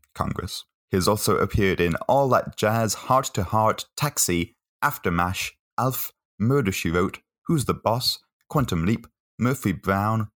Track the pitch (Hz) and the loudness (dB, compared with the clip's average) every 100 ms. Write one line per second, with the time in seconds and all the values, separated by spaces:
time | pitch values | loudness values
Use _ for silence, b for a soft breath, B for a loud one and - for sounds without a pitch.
0 | _ - - - 90 - - _ _ 98 | _ -6 -4 -4 -6 -10 -14 _ _ 0
1 | 98 104 - 101 98 - 95 82 85 80 | 2 2 2 0 0 2 2 2 0 0
2 | - 135 139 117 - - 107 117 110 - | 0 2 4 2 0 -2 0 2 0 -2
3 | - 131 135 - 87 107 110 - - - | 0 0 0 -4 -2 2 2 0 -6 -6
4 | 147 - - 87 85 _ _ _ - - | -4 -2 0 0 -2 _ _ _ -4 -2
5 | 98 85 87 92 - - _ - 127 127 | -2 0 0 -2 -6 -10 _ -2 -2 -2
6 | - - _ - 110 143 98 92 87 87 | -8 -14 _ -4 0 2 0 -2 0 0
7 | 95 - _ _ - 165 - 87 101 117 | 0 -2 _ _ -2 0 0 -2 0 0
8 | - - _ _ - 151 123 85 85 117 | 0 -4 _ _ -4 -2 0 0 0 -2
9 | - _ _ - 117 131 107 85 92 98 | -4 _ _ -2 -2 0 -2 -2 0 0
10 | 107 110 104 | 0 0 -4